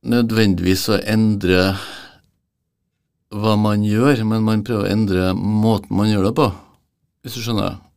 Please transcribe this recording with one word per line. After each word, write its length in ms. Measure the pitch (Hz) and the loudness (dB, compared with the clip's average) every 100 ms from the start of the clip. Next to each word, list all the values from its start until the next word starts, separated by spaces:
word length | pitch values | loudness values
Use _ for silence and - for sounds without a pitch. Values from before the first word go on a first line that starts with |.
| - | -2
nødvendigvis 800 | 120 113 113 107 87 90 92 - | -2 0 2 2 2 0 0 0
å 140 | 104 | -2
endre 720 | - 110 110 101 92 90 95 95 - - - _ _ _ _ _ _ _ _ _ _ _ _ | 0 0 2 0 0 2 2 -2 -10 -16 -20 _ _ _ _ _ _ _ _ _ _ _ _
hva 260 | 104 107 107 | -2 0 2
man 220 | 107 104 | 2 2
gjør, 400 | 104 104 135 131 | 2 2 2 2
men 220 | 110 110 110 | 0 0 0
man 180 | 110 | 0
prøver 220 | 107 113 98 | -2 -4 0
å 60 | |
endre 400 | 104 107 92 92 | 0 0 0 0
måten 580 | 92 98 107 110 104 - 98 | -2 -2 0 2 0 0 -2
man 100 | 107 | 0
gjør 220 | 107 95 | 2 0
det 60 | 123 | 2
på, 140 | 131 - - _ _ _ _ _ | 0 -2 -18 _ _ _ _ _
hvis 120 | 127 117 | -14 -10
du 60 | |
skjønner. 400 | 113 110 98 90 _ | -4 -4 -4 -8 _